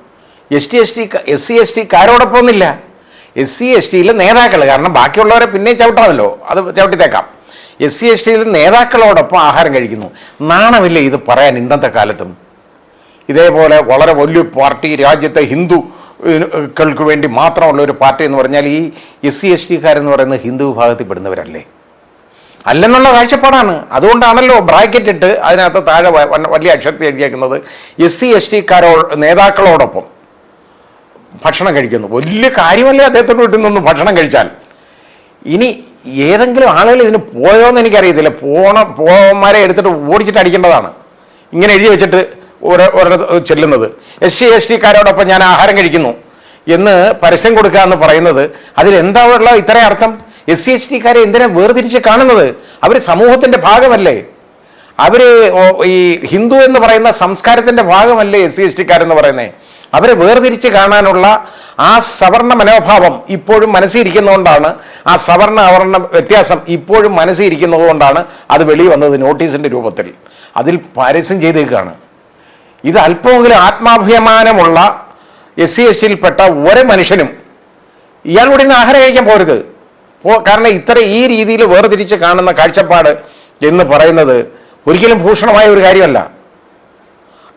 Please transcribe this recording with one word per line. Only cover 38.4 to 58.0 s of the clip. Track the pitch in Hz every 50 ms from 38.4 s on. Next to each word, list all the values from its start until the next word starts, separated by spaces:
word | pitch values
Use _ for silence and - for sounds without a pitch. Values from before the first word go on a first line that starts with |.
| 131 143 147 170 190 196 208 220
പോവന്മാരെ | 208 - - 135 156 165 180 202 196 196 196 202 196 202 202 214
എടുത്തിട്ട് | 196 185 180 208 190 196
ഓടിച്ചിട്ട് | 170 151 143 143 180 214 214 202 196 214
അടിക്കേണ്ടതാണ്. | 185 180 175 190 180 175 160 123 98 - - - - _ _ _ _ _ _ _ _ _
ഇങ്ങനെ | - 165 190 208 202
എഴുതി | 190 208 226
വെച്ചിട്ട് | 202 175 196 175 175 185 185 - - - - - _ _
ഒര-, | - 170 180 175 185 190
ഒരിടത്ത് | - 185 180 175 185 170 190 - 170 175 165
ചെല്ലുന്നത്, | - 156 151 160 151 139 117 110 107 - - - - - -
"എസ് | - 185 - -
സി, | 247
എസ് | 233 226 220 - -
ടി | 233 220 226
കാരോടൊപ്പം | 208 208 208 208 202 190 196 196
ഞാൻ | 185 190 190
ആഹാരം | 190 180 180 147 185 208 196 202
കഴിക്കുന്നു" | 185 165 147 170 143 120 117 - - _ _ _ _ _ _ _ _ 160
എന്ന് | 170 175 196 208 196 175 185 220 - -
പരസ്യം | 175 165 170 - - 226 226
കൊടുക്കുക | 214 208 185 180 196
എന്ന് | 190 180 185
പറയുന്നത്, | 156 160 156 151 165 170 170 147 135 143 - - - - - - -
അതിലെന്താ | 160 202 202 175 165 190 202 240 240
ഉള്ള | 240 247 220 220 240
ഇത്ര | 240 214 190 208 220 233
അർത്ഥം? | 233 208 202 202 226 226 214 208 - - - _ _ -
എസ് | 170 - -
സി, | 254
എസ് | 254 247 254 -
ടി | 277 240 214
കാരെ | 240 240 240
എന്തിനാ | 226 202 202 240 247
വേർതിരിച്ച് | 226 180 170 190 233 233 254 247 233 240 247
കാണുന്നത്? | - 220 220 247 262 254 233 202 151 127 113 - - - - - -
അവര് | 175 240 262
സമൂഹത്തിന്റെ | - - - 180 226 240 247 254 269 247 240 -
ഭാഗമല്ലേ? | 160 185 214 247 254 254 233 214 190 160 127 98 - - - _ _ _ _ _ _ _ _ _ _ _ _ -
അവര്, | - 220 220 247 254 247 240 233 220 190
ഓ, | 180 185 185 185 185 - 165
ഈ | 185 185 185 180 175 170 165 -
ഹിന്ദു | 117 165 196 226 233 269
എന്ന് | 269 262 262 262 247
പറയുന്ന | 226 226 220 220 226 233
സംസ്കാരത്തിന്റെ | 202 - 185 180 196 - - - 240 240 233 247 240 233
ഭാഗമല്ലേ | 214 175 180 190